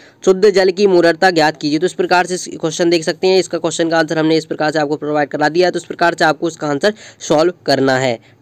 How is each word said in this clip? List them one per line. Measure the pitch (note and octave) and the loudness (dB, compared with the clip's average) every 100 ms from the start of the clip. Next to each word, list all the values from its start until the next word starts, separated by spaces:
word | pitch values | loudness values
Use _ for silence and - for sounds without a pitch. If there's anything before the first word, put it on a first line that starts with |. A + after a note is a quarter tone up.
| - _ - | -20 _ 2
शुद्ध | F#3+ G#3 | 4 4
जल | F#3+ F#3+ | 4 2
की | F3+ G3+ | 2 2
मुररता | F3+ E3+ D#3+ F#3+ | 4 2 2 0
ज्ञात | E3+ D3+ D#3 | 2 0 0
कीजिए। | D3+ D#3 | -4 -2
तो | F3 | -2
इस | |
प्रकार | - F3+ F3+ F3 | -2 0 0 0
से | F3+ | -6
इस | - | -10
क्वेश्चन | - E3 D#3+ F3 | -8 -6 -2 0
देख | E3+ | 0
सकते | D#3+ D#3+ F#3+ | -2 -2 0
हैं, | F#3 | 0
इसका | E3 E3+ | 0 -4
क्वेश्चन | E3 D#3 E3 | -4 -4 -2
का | E3 | 0
आंसर | D#3 D#3+ | 0 0
हमने | D#3+ D#3+ | 0 0
इस | D#3 | -2
प्रकार | - D3+ | -4 -4
से | D#3 | -2
आपको | D3 D3+ | -4 -4
प्रोवाइड | D3 D3+ C#3+ | -4 -4 -2
करा | D3 D3 | -2 -2
दिया | D#3+ F3+ | 0 0
है। | |
तो | E3+ | -2
इस | - | -8
प्रकार | - E3+ E3 | -4 -2 0
से | E3 | 0
आपको | D3 E3+ | 0 -4
इसका | D#3+ D3+ | -6 -6
आंसर | C#3+ G3+ G#3+ - - | -2 -2 -4 -10 -12
सॉल्व | - D#3 E3+ - - | -2 0 0 -2 -2
करना | C3+ C3+ C3 | 0 2 0
है, | C3 A2+ _ _ | 0 -4 _ _